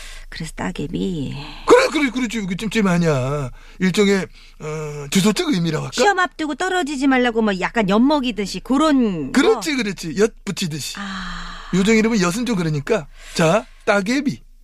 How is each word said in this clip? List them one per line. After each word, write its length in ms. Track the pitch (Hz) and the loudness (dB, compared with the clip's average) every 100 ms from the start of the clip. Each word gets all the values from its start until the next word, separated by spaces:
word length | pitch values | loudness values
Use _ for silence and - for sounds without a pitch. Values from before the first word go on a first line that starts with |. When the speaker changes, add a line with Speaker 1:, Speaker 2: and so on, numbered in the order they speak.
| - - - | -16 -16 -14
Speaker 1:
그래서 220 | - 160 | -12 -12
따개비. 800 | - 185 180 147 165 190 170 131 135 143 - - | -8 -8 -6 -6 -4 -4 -4 -6 -8 -12 -8 4
Speaker 2:
그래, 200 | 254 262 | 6 6
그래, 200 | 302 277 | 0 -2
그렇지. 300 | 247 247 226 | -2 -4 -4
이게 100 | 190 | -6
찜찜하냐. 920 | 185 220 226 196 175 165 139 123 147 131 - - - | -6 -2 0 2 2 2 2 0 -4 -6 -10 -18 -2
일종의, 480 | 185 180 202 196 170 - - - | 0 2 2 2 -2 -12 -20 -14
어, 460 | 151 156 151 147 143 | -10 -8 -8 -10 -2
주소적 380 | 190 190 208 349 | 2 2 2 0
의미라고 320 | 190 170 156 139 | 0 0 -2 -4
할까? 80 | |
Speaker 1:
시험 240 | - 403 370 | 2 2 4
앞두고 380 | 359 - 311 302 | 0 -2 -6 -4
떨어지지 500 | 370 370 277 294 277 | -2 0 -2 0 2
말라고 340 | 254 247 226 | 4 4 2
뭐 180 | 214 190 | 0 0
약간 280 | 175 240 196 | -2 0 2
엿먹이듯이 720 | 202 262 302 247 208 196 180 | 4 4 2 0 -4 -6 -6
그런 720 | - 269 311 277 226 175 131 | -2 2 4 4 2 0 -2
거. 80 | 240 | 2
Speaker 2:
그렇지, 360 | 349 440 320 277 | 4 2 0 -2
그렇지. 400 | 208 175 170 135 | -4 -6 -6 0
엿 160 | 226 - | 0 0
붙이듯이. 520 | - 180 180 147 - - | -10 -6 -6 -6 -8 -10
Speaker 1:
아. 720 | 202 190 - - - - - | -10 -10 -10 -10 -10 -14 -2
Speaker 2:
요정 240 | 180 196 220 | 2 4 4
이름은 240 | 220 233 | 4 2
엿은 240 | 175 190 | 2 0
좀 120 | 247 202 | -2 -2
그러니까. 520 | 165 151 - 220 143 - - | 0 -2 0 -2 -2 -14 -8
자, 320 | - 160 196 214 - - | 0 2 2 0 -4 0
따개비. 560 | 202 196 269 294 131 - - | 2 2 0 0 -4 -12 -20